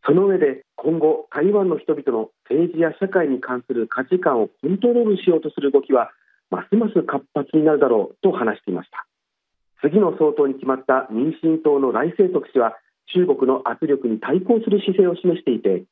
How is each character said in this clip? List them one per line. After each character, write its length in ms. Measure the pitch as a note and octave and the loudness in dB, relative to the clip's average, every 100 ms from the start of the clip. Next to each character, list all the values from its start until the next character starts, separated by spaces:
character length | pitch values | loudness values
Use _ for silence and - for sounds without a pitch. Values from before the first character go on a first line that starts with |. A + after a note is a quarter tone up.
そ 100 | - | 2
の 120 | E3 G3 | 2 2
上 140 | F#3 | 2
で、 260 | D3+ C3 _ - | 0 -2 _ -8
今 220 | D3+ E3 | -4 0
後、 300 | D3+ - - | 0 0 -4
台 220 | C#3+ F3 | -2 0
湾 180 | G#3 F#3+ | 2 0
の 80 | D#3 | -2
人 160 | - | -4
々 180 | D3 C#3 | -4 -2
の 200 | A#2 A2 _ _ | -4 -6 _ _
政 240 | C3+ E3+ | 0 0
治 60 | D#3 | 0
や 120 | E3 - | -2 -2
社 80 | F#3+ | -2
会 200 | F#3+ D3+ | 0 0
に 120 | B2+ | -2
関 240 | - B2+ - | -4 -8 -6
す 60 | |
る 140 | A#2+ A2+ | -4 -4
価 160 | - C3 | -6 -2
値 140 | F#3 | 0
観 220 | F3+ B2 | 2 0
を 80 | G#2+ _ | -2 _
コ 40 | C#3+ | -4
ン 120 | G3 | 0
ト 80 | A#3+ | 2
ロ 160 | A#3+ | 2
ー 60 | A3 | 2
ル 80 | F#3+ | 0
し 120 | - | 2
よ 80 | E3 | 0
う 40 | |
と 100 | D#3 | -2
す 100 | D3 | -4
る 100 | C#3 | 2
動 120 | C#3 | 2
き 100 | C3+ | 2
は、 180 | C3 - _ _ _ _ | 0 0 _ _ _ _
ま 160 | F3+ - | -10 -2
す 80 | G#3+ | 0
ま 120 | G#3+ | 2
す 140 | F#3 | -2
活 200 | D#3 C#3 - D3 | -2 -6 -6 -8
発 200 | C#3+ D#3 | -2 2
に 80 | |
な 100 | D#3 | 2
る 60 | D3+ | 4
だ 80 | C3+ | 4
ろ 240 | A#2 F#2+ | 2 0
う 40 | - | -2
と 80 | F#3+ | -2
話 260 | - A2 G#2 | 0 -4 -4
し 60 | - | -6
て 60 | |
い 20 | |
ま 100 | F2 | -8
し 60 | - | -8
た。 160 | - - _ _ _ _ _ _ _ | -16 -18 _ _ _ _ _ _ _
次 180 | D3+ F3+ | 0 2
の 180 | F#3 - | 2 2
総 120 | D#3 | 0
統 180 | D3 C#3+ | 2 -2
に 80 | C3+ | -2
決 100 | C3 | -4
ま 100 | C3 | -4
っ 100 | - | 0
た 220 | C3 - | -2 0
民 260 | A2 C#3+ D#3+ | -2 -2 -2
進 220 | E3 D#3+ | -2 0
党 180 | D#3 C#3+ | 2 2
の 140 | C3 | 0
頼 200 | A2+ D3+ | 0 -4
清 160 | E3+ F#3 | 0 0
徳 200 | F3+ - | 0 -2
氏 60 | C3+ | 0
は、 200 | A2+ - _ _ _ | 0 -2 _ _ _
中 140 | F3+ F3+ | 0 2
国 180 | C#3 B2+ | 2 2
の 160 | C3+ - | 0 -2
圧 160 | - D#3 | -6 -2
力 220 | C3+ A#2+ | -2 -2
に 120 | A2 | -4
対 220 | - E3 | -2 -2
抗 180 | F#3 A#3 | 2 0
す 100 | A3 | 2
る 100 | G3+ | 0
姿 220 | G3 F#3 | 0 2
勢 40 | F3+ | 2
を 80 | F3 | 2
示 220 | F3+ E3 | -2 0
し 60 | |
て 80 | - | -2
い 100 | A2+ | -2
て 240 | G2+ F#2 - | 0 -2 -6